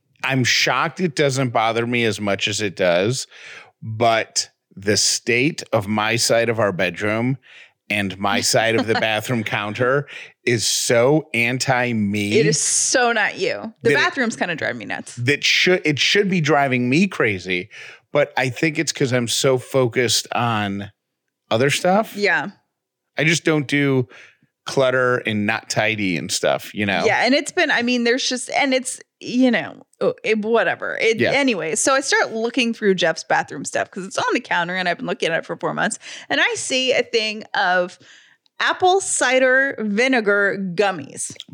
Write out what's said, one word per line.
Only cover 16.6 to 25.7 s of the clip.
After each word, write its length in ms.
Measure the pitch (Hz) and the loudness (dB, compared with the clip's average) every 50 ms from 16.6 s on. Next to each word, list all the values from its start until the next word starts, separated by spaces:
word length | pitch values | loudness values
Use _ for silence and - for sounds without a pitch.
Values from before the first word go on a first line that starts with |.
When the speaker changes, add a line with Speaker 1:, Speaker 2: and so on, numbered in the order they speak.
| 143 135 127 123 123 123 | 4 2 2 0 2 2
Speaker 1:
me 160 | 127 156 202 | 4 4 2
crazy, 640 | 190 - - 147 113 101 92 92 92 92 90 90 - - - - - - - _ _ - | 2 2 0 0 0 0 -2 -4 -4 -4 -4 -4 -8 -14 -20 -20 -20 -20 -20 _ _ 0
but 200 | 147 143 - - | 0 0 2 0
I 120 | - 131 135 | -2 -2 -2
think 300 | 120 - - 160 147 156 | -2 0 -2 -2 0 0
it's 140 | 160 - - | -4 -4 -2
'cause 200 | - 147 127 127 | -2 -2 0 0
I'm 140 | 127 120 | 0 0
so 320 | 113 - - - 139 131 127 | 0 -2 0 2 2 2 2
focused 720 | 123 - - 135 131 120 113 127 123 113 - - - - - | 0 0 0 2 2 2 2 0 0 2 0 -2 -2 -2 -2
on 600 | 107 117 117 117 107 104 101 98 101 101 98 - _ _ _ _ _ _ _ _ _ _ - | -2 0 0 0 0 -2 -2 -4 -6 -8 -10 -14 _ _ _ _ _ _ _ _ _ _ -2
other 180 | 110 117 131 143 | 0 2 2 2
stuff. 460 | 139 - - 175 185 208 226 - - | 0 0 2 2 2 2 0 -2 -4
Speaker 2:
Yeah. 360 | 202 202 190 170 156 143 196 - _ _ _ _ _ _ _ _ _ _ _ _ - | -2 0 0 0 0 -2 -6 -10 _ _ _ _ _ _ _ _ _ _ _ _ -2
Speaker 1:
I 60 | 143 | 0
just 180 | 156 170 147 - | 2 2 0 2
don't 220 | 165 156 151 143 | 2 0 0 0
do 400 | 120 147 143 143 143 135 127 123 - - - - - _ _ _ _ _ _ - | 0 0 0 2 2 2 2 0 -2 -6 -20 -20 -20 _ _ _ _ _ _ -10
clutter 500 | - - 139 135 127 127 131 127 123 123 - - | -4 0 2 2 2 4 2 2 2 2 0 0
and 200 | - 107 107 104 | -2 -2 0 0
not 220 | 101 113 - - | 0 -2 -2 -4
tidy 480 | - | -4